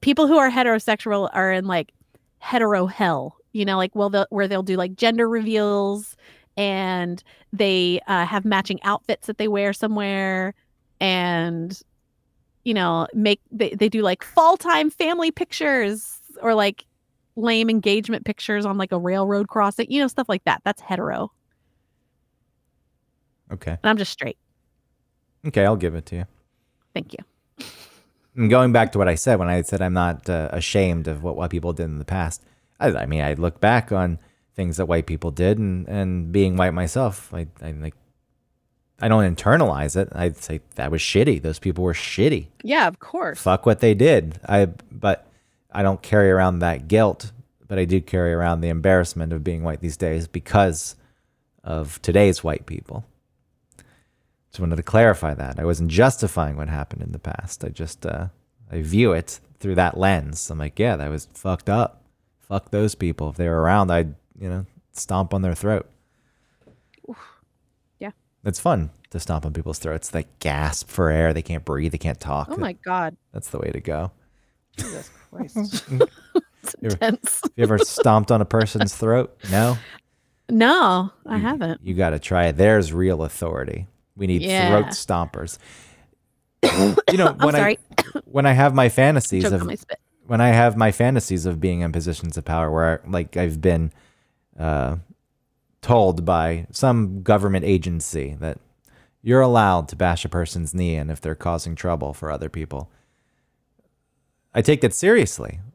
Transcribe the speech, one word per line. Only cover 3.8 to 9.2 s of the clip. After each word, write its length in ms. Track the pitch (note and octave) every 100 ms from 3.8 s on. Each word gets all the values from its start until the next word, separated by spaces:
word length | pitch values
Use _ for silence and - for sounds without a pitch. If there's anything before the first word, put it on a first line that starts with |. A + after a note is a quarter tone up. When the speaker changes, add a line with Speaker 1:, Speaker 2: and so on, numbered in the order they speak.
| F#3
Speaker 1:
well, 160 | G#3+ G3+
they'll, 160 | G3+ G3
where 160 | G#3 G3
they'll 160 | G3
do, 140 | F#3+ F#3
like, 180 | F#3
gender 340 | F#3 A#3 A3+ A#3
reveals 880 | A3+ A3 A3 G#3 G3+ G3 G3+ G#3 - - _ _ -
and 680 | G3+ F#3+ F#3+ F#3 F3 F3 _ _ _
they, 480 | G3 G3+ F#3 F3+ F3+ -
uh, 180 | F#3+ F3
have 180 | G#3
matching 340 | G3 G3 F#3+ F#3+
outfits 440 | G3+ G#3 - A3+